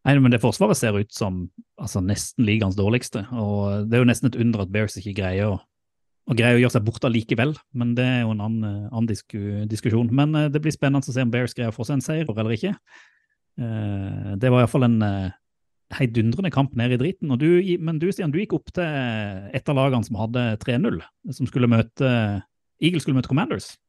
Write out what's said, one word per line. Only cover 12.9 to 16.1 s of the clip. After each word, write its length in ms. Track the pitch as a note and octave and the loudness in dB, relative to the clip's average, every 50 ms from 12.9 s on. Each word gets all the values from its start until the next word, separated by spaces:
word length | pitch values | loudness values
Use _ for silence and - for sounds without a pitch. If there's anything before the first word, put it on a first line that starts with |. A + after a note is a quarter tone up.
| - - - _ _ _ _ _ _ _ _ _ _ - | -20 -20 -20 _ _ _ _ _ _ _ _ _ _ -8
Eh, 720 | B2+ A2+ A2 G#2+ G#2+ G#2 G2+ G2 G2 G2 G2+ G2+ G2+ G2+ G2+ G2 | -8 -6 -4 -4 -4 -4 -4 -4 -6 -6 -8 -8 -8 -6 -4 0
det 80 | A#2 B2+ | 2 4
var 140 | B2 B2 | 6 6
i 20 | B2 | 4
hvert 80 | A2+ | 4
fall 160 | - C#3+ B2+ A#2+ | 4 2 4 4
en, 80 | A#2 A2 A2 | 4 4 2
eh, 320 | G#2 G2 G2 F#2+ F#2 - _ _ _ _ _ _ _ _ _ _ _ - - | 0 0 -2 -4 -6 -8 _ _ _ _ _ _ _ _ _ _ _ -4 -2
heidundrende 500 | C#3 B2 | -2 0